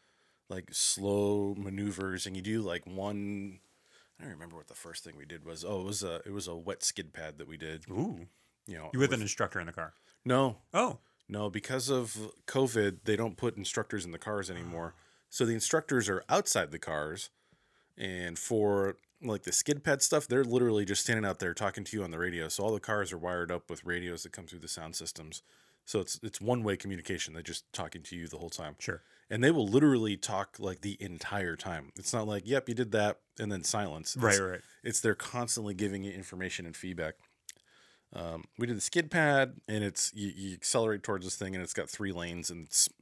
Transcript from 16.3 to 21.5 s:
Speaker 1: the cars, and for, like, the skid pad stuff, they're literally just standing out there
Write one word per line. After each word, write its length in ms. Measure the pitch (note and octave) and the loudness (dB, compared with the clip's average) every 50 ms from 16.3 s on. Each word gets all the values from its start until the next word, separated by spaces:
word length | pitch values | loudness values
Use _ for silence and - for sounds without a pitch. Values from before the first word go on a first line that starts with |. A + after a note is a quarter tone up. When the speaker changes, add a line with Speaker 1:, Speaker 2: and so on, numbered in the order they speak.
| D3+ F#3+ G3 - - G#2 E2+ D2 D2 | 4 4 4 4 2 2 2 0 -4
Speaker 1:
the 60 | D#2+ | -8
cars, 500 | - - D#2 D2+ D2+ D#2 E2 G2 - - - _ _ _ _ _ _ _ _ _ _ _ _ | -6 -2 -2 -2 -2 -2 -4 -6 -8 -12 -14 _ _ _ _ _ _ _ _ _ _ _ _
and 400 | - - F#2+ F#2 F2+ F2 F2 E2+ - | -8 -6 -4 -4 -4 -4 -4 -6 -6
for, 580 | - - B2 A2 G#2 G#2 G2+ G2 G2 G2 F#2+ - _ _ _ _ - | -2 0 2 4 4 4 4 4 2 0 -2 -4 _ _ _ _ -4
like, 220 | A#2+ G#2+ G2 - | -4 -4 -2 -2
the 80 | F2 - | 0 0
skid 320 | - - - D3 D3 - | 2 4 2 0 2 4
pad 180 | D#3+ C#3+ C#3 - | 2 4 4 4
stuff, 240 | - D#3 D3+ - | 4 4 4 4
they're 180 | - A#2+ C3 C3+ | 4 4 4 4
literally 400 | A#2+ A#2+ B2 B2 A#2 A2 G#2 G2+ | 6 6 6 6 6 6 4 4
just 180 | F#2 G2 - - | 2 2 2 4
standing 220 | - A#2 A2 G#2+ | 4 4 4 4
out 140 | G2 F2+ - | 2 0 0
there 160 | G2 F2 | -2 -2